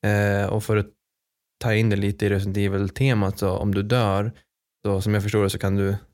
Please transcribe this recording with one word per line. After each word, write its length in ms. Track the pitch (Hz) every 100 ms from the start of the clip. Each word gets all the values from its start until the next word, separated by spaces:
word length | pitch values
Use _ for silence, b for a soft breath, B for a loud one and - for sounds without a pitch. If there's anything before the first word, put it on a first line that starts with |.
| 107
Eh, 400 | 104 104 101 101
och 180 | 107
för 140 | - 107
att 100 | 101 _ _ _ _ _ _ _
ta 140 | 120
in 160 | 110 113
det 60 | 101
lite 300 | 101 95 104
i 40 |
Resident 280 | 98 98 98
Evil-temat, 800 | 101 98 98 - 135 113 98 95
så 100 | 101 95
om 160 | 104
du 100 | 95
dör, 480 | 101 123 110 98 107 B B _ _ _ 104
så 160 | 98
som 120 | 101
jag 100 | 104
förstår 200 | 101 107
det, 60 | 98
så 100 | 95
kan 160 | 98 98
du 200 | 98 101 -